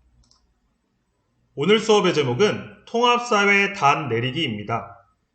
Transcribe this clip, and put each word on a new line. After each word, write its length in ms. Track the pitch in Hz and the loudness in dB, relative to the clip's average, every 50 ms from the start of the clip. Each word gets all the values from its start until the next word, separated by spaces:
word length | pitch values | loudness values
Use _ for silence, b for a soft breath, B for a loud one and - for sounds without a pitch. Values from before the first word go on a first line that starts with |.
| _ _ _ _ _ _ _ _ _ _ _ _ _ _ _ _ _ _ _ _ _ _ _ _ _ _ _ _ _ _ _ | _ _ _ _ _ _ _ _ _ _ _ _ _ _ _ _ _ _ _ _ _ _ _ _ _ _ _ _ _ _ _
오늘 240 | 135 147 185 214 220 | -4 0 2 2 2
수업의 340 | 208 - 214 208 185 180 143 | 4 4 2 4 4 2 2
제목은 680 | 151 139 123 120 131 208 196 123 98 - - - - _ | 0 0 0 0 2 2 0 0 -4 -10 -16 -20 -20 _
통합사회 880 | - - 233 247 240 240 226 233 - 220 202 202 202 202 196 202 196 - | -6 -2 0 2 2 2 0 0 -2 0 0 2 2 2 2 0 -2 -2
단 360 | - 143 139 147 156 151 123 | 0 2 2 2 2 -2 -4
내리기입니다. 880 | 113 117 123 127 127 165 160 123 107 104 104 110 117 110 95 - - - _ _ _ _ _ _ | -4 -4 -4 -4 -4 -6 -6 -6 -6 -8 -6 -6 -6 -8 -8 -12 -18 -20 _ _ _ _ _ _